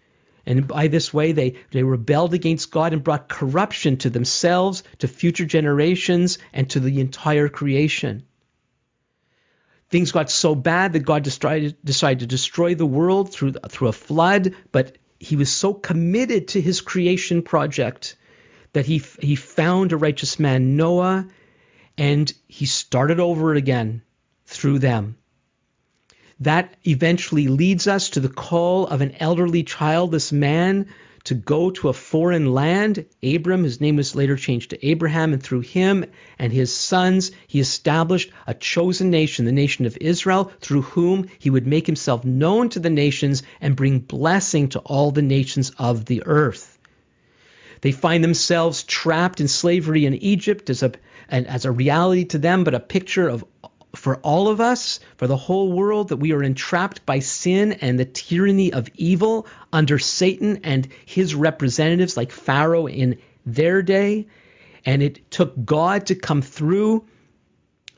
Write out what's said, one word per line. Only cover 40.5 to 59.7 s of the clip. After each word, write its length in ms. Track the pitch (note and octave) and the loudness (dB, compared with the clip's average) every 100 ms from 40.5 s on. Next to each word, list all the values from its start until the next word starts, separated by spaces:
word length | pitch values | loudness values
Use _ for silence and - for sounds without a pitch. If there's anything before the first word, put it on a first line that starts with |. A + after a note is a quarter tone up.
| - | -8
through 220 | - C#3+ | -2 -2
whom 440 | C3+ F3 F3 F#3+ F#3 - | 0 0 0 0 -4 -4
he 100 | C3+ | 0
would 160 | C3 B2 | 0 2
make 200 | D3+ E3 | 0 0
himself 380 | D3+ - A#2+ | -2 -2 -2
known 440 | B2+ B2+ D#3+ G#3+ A#3+ | 0 0 2 2 0
to 100 | F#3 | -2
the 120 | E3 | 0
nations 520 | D3 D3 C3+ C#3 C3+ - - | 2 2 2 0 -2 -6 -6
and 140 | D3 | -2
bring 240 | C3+ C3+ C3 | 2 2 0
blessing 720 | A#2+ C3+ D#3 F#3+ - D#3 C#3 | -2 -2 0 2 2 0 0
to 100 | - | -2
all 320 | - C3 D3 | -4 0 2
the 100 | C#3+ | 2
nations 520 | C#3 C#3 C3 C#3 B2+ - | 2 2 0 -2 -4 -2
of 260 | B2 A#2 | -2 -2
the 180 | A2 A#2+ - | -2 -4 0
earth. 520 | D3+ C#3 - - _ _ _ _ _ _ _ _ _ - - | 2 2 -2 -16 _ _ _ _ _ _ _ _ _ -20 -4
They 120 | C3+ | -4
find 320 | C3+ F3 E3+ | 0 0 2
themselves 580 | E3 E3 - E3+ E3 D3 | 2 2 2 2 0 -2
trapped 580 | - - E3 D#3+ F3+ - | -6 -4 0 2 0 0
in 80 | C#3+ | -2
slavery 560 | - F3 F3+ D#3 D#3 | 0 2 0 2 2
in 100 | C#3 | 2
Egypt 540 | C3+ G3 G3 - G3+ - | 0 0 0 0 -2 -2
as 120 | B2 | -2
a, 100 | B2+ - _ - - | -2 -4 _ -20 -4
and 180 | B2+ B2 | -4 -2
as 180 | B2+ | -4
a 60 | C#3 | -2
reality 540 | A#2+ C3+ D#3 F3+ F3+ F3 | 0 2 2 4 2 0
to 120 | D3+ | 0
them, 260 | E3 F#3 | 2 2
but 100 | D#3+ | 2
a 60 | A#2+ | -2
picture 480 | - F#3+ F#3 F#3+ D#3+ | -2 -4 -2 0 0
of, 160 | A#2 - _ - _ _ | -2 -10 _ -20 _ _
for 220 | - C3+ C3 | -6 -4 -2
all 320 | D3+ D#3+ G3+ | 0 2 2
of 120 | G#3+ | 2
us, 400 | A#3 B3 - - - - | 2 0 -4 -8 -12 -4
for 100 | B2+ | -2
the 100 | C3+ | -2
whole 360 | - F#3+ F#3+ | 0 0 2
world, 360 | F3+ G3+ G#3+ G3 | 2 0 0 -2
that 80 | C3 | -2
we 160 | D#3 | 0
are 100 | D3 | 0
entrapped 640 | C#3 C3 - F3 G3 - - | 0 -2 -2 -2 -2 -6 -4
by 140 | C#3 | -4
sin 520 | C3+ - F3+ F#3+ G#3 | -2 -4 0 2 0
and 260 | - C3 B2 | 0 -2 0
the 60 | |
tyranny 680 | C3 - - E3+ G3 G3 F#3 | -2 -6 -4 0 2 4 2
of 160 | C3+ A2+ | -2 -6
evil 520 | - E3+ F3+ A3 A3+ - - - | -4 0 2 2 0 -6 -18 -4